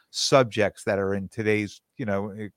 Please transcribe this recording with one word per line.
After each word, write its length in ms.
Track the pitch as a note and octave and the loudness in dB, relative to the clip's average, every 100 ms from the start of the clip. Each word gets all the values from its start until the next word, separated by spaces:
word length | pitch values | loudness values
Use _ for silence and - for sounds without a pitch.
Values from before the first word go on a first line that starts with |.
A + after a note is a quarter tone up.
| _ | _
subjects 720 | - - C#3 A#2+ G#2+ G2 - A2 | -6 4 4 4 2 0 0 -2
that 140 | G2 | 0
are 140 | G2 G2 | 0 -2
in 120 | F#2 | -4
today's, 520 | - G#2+ G#2+ G2+ - _ - | -4 0 0 -2 -10 _ -8
you 80 | A2 | -4
know, 260 | G2 G#2 | -4 -4
i-, 180 | G#2 G#2 | -10 -14